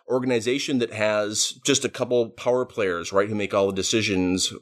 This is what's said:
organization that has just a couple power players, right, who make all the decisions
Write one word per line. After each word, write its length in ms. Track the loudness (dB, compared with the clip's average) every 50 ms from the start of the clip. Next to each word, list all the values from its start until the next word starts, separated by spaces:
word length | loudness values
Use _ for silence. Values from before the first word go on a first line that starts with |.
| -6 -2
organization 680 | -2 0 0 0 0 0 0 0 -2 -2 -2 -2 0 0
that 140 | 0 -2 -2
has 600 | 0 0 0 2 0 0 -2 -2 -2 -2 -2 -4 -4 -2
just 200 | 0 0 0 0
a 40 | -4
couple 400 | -4 -4 -4 0 2 0 0 0
power 340 | -4 -6 -2 0 0 0 0
players, 480 | -2 -4 -2 -2 -2 -2 -2 -4 -2 0
right, 160 | 2 2 2
who 60 | 0
make 180 | -2 -2 0 2
all 140 | 2 2
the 60 | 2 2
decisions 800 | 0 -2 0 0 0 2 2 2 2 2 2 2 2 0 -2 -4 -8